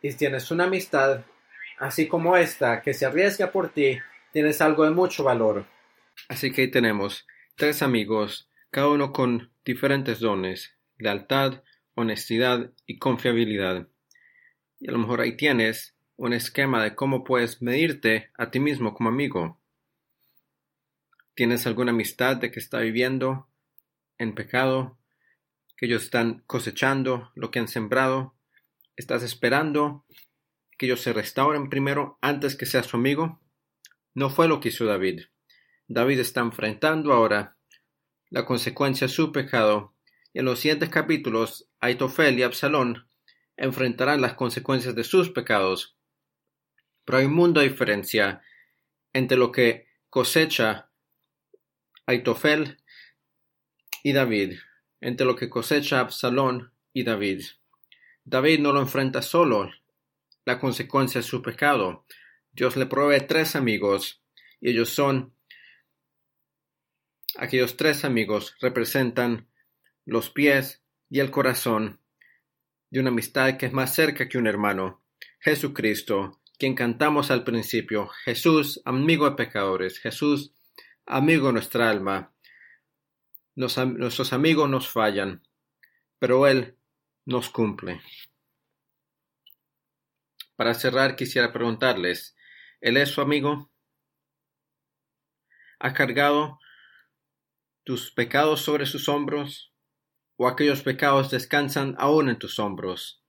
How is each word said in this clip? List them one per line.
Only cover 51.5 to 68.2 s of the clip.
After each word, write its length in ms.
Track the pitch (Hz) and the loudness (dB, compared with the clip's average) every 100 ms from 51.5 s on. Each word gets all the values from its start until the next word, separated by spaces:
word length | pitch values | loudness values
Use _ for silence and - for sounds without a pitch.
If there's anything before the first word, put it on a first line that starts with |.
| _ _ _ _ _ - | _ _ _ _ _ -2
Aitofel 720 | 123 120 113 151 151 143 - _ - - _ _ _ _ _ _ _ _ - | 0 0 0 2 2 -2 -8 _ -20 -20 _ _ _ _ _ _ _ _ -6
y 120 | 143 | 0
David, 440 | 135 127 107 95 - - _ _ _ | 2 2 2 -2 -6 -18 _ _ _
entre 280 | - 127 131 | -8 0 0
lo 80 | 123 | 0
que 140 | 120 | -2
cosecha 500 | 123 113 147 143 135 | -4 0 0 2 0
Absalón 720 | 120 - 127 123 135 123 123 _ _ | 0 -2 -2 0 0 -2 -10 _ _
y 120 | 131 | -6
David. 400 | 117 110 101 95 - - _ _ _ _ _ _ - | -2 -2 -2 -4 -8 -18 _ _ _ _ _ _ -4
David 340 | 131 143 156 | 2 4 4
no 100 | 147 | 4
lo 80 | 143 | 2
enfrenta 420 | 135 139 131 131 | 2 0 0 -2
solo, 480 | - 165 165 107 92 - _ _ _ _ _ _ | 0 2 4 2 -2 -10 _ _ _ _ _ _
la 160 | - 123 | -6 -2
consecuencia 640 | 135 - - 139 131 131 | -2 -4 -2 0 0 -2
de 60 | 113 | -4
su 160 | 127 | -6
pecado. 600 | 123 117 147 135 92 87 _ - - _ _ | -8 -2 0 2 -2 -6 _ -20 -20 _ _
Dios 260 | - 127 135 | -2 -2 0
le 100 | 131 | -2
provee 400 | 127 143 143 139 | 0 4 4 4
tres 280 | 151 156 156 | 0 2 0
amigos, 680 | 123 101 101 98 - - _ _ _ _ | 0 2 2 0 -2 -12 _ _ _ _
y 120 | 123 | -2
ellos 180 | 117 117 | 0 0
son, 440 | - 139 135 127 _ _ - - _ _ _ _ _ _ _ _ _ _ _ _ _ _ _ - - | 2 2 2 -4 _ _ -20 -20 _ _ _ _ _ _ _ _ _ _ _ _ _ _ _ -12 -8
aquellos 400 | 131 127 120 - | -2 0 0 0
tres 280 | 151 143 143 | 0 0 0
amigos 500 | 117 | 0